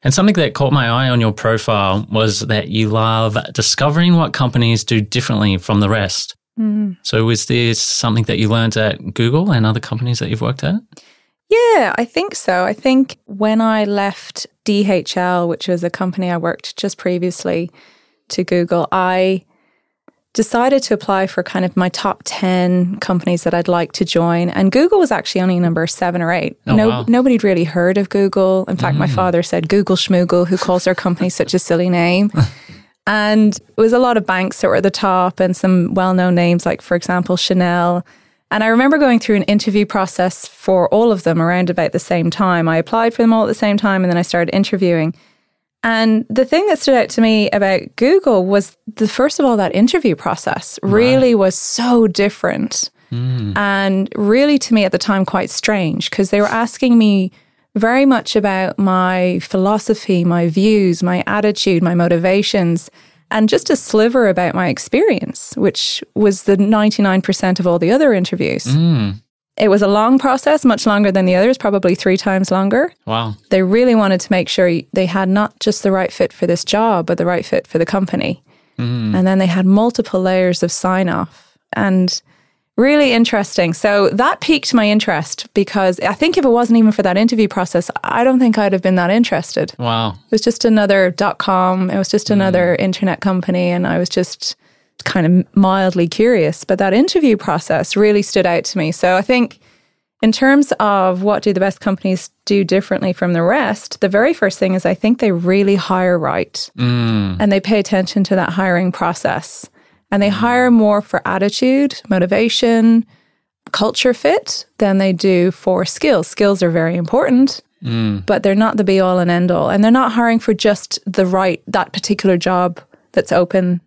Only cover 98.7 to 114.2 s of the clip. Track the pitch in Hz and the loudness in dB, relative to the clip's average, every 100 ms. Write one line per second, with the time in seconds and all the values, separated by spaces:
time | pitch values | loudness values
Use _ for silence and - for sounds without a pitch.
98.7 | 196 156 170 180 185 202 254 240 - _ | -4 -4 -2 0 0 0 0 0 -6 _
99.7 | _ _ _ _ _ 220 220 262 285 277 | _ _ _ _ _ -2 2 4 4 2
100.7 | - 214 202 185 180 202 208 - 190 190 | 0 2 2 2 0 0 0 0 0 -2
101.7 | 185 - 190 196 185 - _ - 202 185 | -2 -4 -2 -2 -4 -6 _ -2 0 2
102.7 | 190 202 190 190 180 180 170 170 262 220 | 0 -2 -4 -2 -2 -2 0 0 0 0
103.7 | 214 - - 196 202 233 - 196 - 190 | -4 -8 -4 0 2 0 0 -2 -2 -2
104.7 | 185 175 185 214 247 220 175 175 190 202 | 0 -2 -2 0 0 0 0 0 2 2
105.7 | 196 - 185 185 180 147 95 90 - - | 0 0 0 0 0 0 -2 -4 -8 -14
106.7 | - 123 120 117 110 98 90 214 196 190 | -4 -2 0 0 0 -2 -2 0 0 0
107.7 | 214 196 196 185 - 190 185 - 170 190 | -2 0 -2 -2 -2 0 0 -2 -2 0
108.7 | 175 180 - 170 170 - - - - - | 0 -2 -2 -4 -2 -4 -4 -8 -14 -14
109.7 | _ _ _ _ 202 202 208 226 247 254 | _ _ _ _ -2 0 0 0 2 4
110.7 | 233 214 208 208 - - 185 196 - 254 | 4 4 2 0 -4 -4 -2 -2 0 0
111.7 | 269 285 - - 190 180 202 226 - 240 | 2 0 -4 -2 0 2 0 0 0 2
112.7 | 226 226 226 226 _ _ _ _ _ - | 4 4 4 0 _ _ _ _ _ -10
113.7 | - 214 - 254 240 | -4 -2 0 0 0